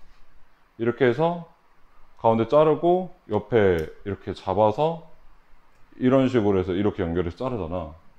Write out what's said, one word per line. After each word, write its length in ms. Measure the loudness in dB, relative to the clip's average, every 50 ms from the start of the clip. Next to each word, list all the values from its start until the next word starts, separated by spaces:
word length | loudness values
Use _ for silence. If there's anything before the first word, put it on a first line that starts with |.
| -20 -20 -18 -20 -20 -20 -20 -20 -20 -20 -20 _ _ _ _
이렇게 300 | -4 -4 -4 0 2 2
해서 420 | 0 2 0 -2 -2 -2 -6 -10 -16 _ _ _ _ _ -20 -20 -20 _ -20 -20 -20 -12 0
가운데 300 | 2 2 2 2 2 2
자르고 640 | 4 4 4 4 2 2 2 2 2 0 -2 -6 -12 _ _ -4
옆에 480 | -4 -4 -2 2 2 4 4 4 4 2 -2 -6 -10 -12 -10
이렇게 300 | -10 -10 -8 -10 -12 -12
잡아서 720 | -10 -8 -4 0 2 2 2 2 0 -2 -2 -2 -6 -12 -18 -20 -20 -20 -20 -20 -20 _ _ -20 -20 -20 _ _ -20 -20 -20 -8
이런 320 | -2 2 2 4 4 2 2
식으로 300 | 2 2 2 2 2 0
해서 140 | 0 -2
이렇게 300 | -2 0 0 -2 -2 -2
연결해서 340 | -4 -2 -2 -2 -4 -4 -6
자르잖아. 580 | -8 -8 -8 -6 -6 -8 -8 -8 -8 -10 -10 -14 -20 -20 -20 -20